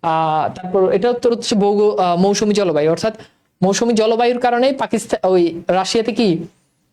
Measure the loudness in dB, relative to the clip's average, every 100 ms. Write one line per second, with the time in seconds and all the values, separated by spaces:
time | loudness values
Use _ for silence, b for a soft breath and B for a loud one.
0 | -2 -2 0 -2 -2 -6 -4 0 2 2
1 | 0 0 0 -2 -2 0 2 2 2 2
2 | 0 2 2 2 0 0 0 2 0 0
3 | -2 -6 B B _ _ 0 0 0 2
4 | 0 2 0 0 0 2 0 0 -4 -4
5 | -4 -2 2 2 2 -2 -2 -2 0 -2
6 | -2 0 0 0 -4 _ _ _ _